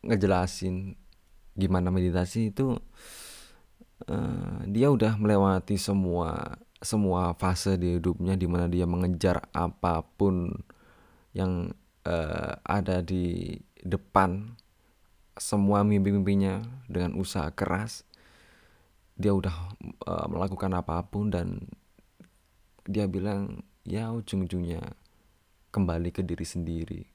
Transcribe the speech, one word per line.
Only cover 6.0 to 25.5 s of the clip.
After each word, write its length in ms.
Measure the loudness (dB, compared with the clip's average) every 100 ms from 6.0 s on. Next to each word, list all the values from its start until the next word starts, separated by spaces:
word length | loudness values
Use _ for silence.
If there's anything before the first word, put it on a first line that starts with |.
| 2 2 0 -4 -8 -12 -18 _
semua 520 | -2 2 4 4 2 0
fase 400 | 0 0 2 2
di 180 | 2 2
hidupnya, 380 | 0 0 0 0
di 100 | 2
mana 160 | 2 2
dia 160 | 2 2
mengejar 600 | 2 0 2 2 2 -2 -2
apapun 960 | -2 0 0 0 -4 0 2 2 -2 -6 -12 -20 _ _ _ _ _ -4
yang, 360 | -2 -2 -4 -8 _ _ -4
eh, 480 | -2 -2 -4 -6 -8 -2
ada 360 | -2 0 -2 0
di 520 | 0 0 -2 -6 -8 -14 _ -4
depan, 680 | -4 2 4 4 2 -8 -16 _ _ _ _ _ _ _ -12
semua 460 | 0 4 6 6
mimpi-mimpinya 800 | 6 4 4 2 4 2 2 -2 -8 -14 -6
dengan 300 | -2 -2 -2
usaha 300 | -4 -4 -4
keras. 520 | -4 -2 -2 -2 -10 _ _ -20 _ _ _ _ _ _ _ _ -2
Dia 120 | 2 2
udah, 200 | 0 -6 -10 -12
eh, 440 | -14 -12 -6 -4 -4
melakukan 400 | -4 -4 -2 -2 -2
apapun 560 | -2 -4 -4 -4 -2
dan 380 | -2 -4 -8 -12 -18 _ _ _ _ -20 _ _ _ _ _ -4
dia 220 | 0 0
bilang, 560 | 0 -2 -2 -4 -8 -14 _ -8
ya, 240 | -6 -4
ujung-ujungnya 800 | -6 -4 -2 -2 -2 -4 -6 -8 -14 _ _ _ _ _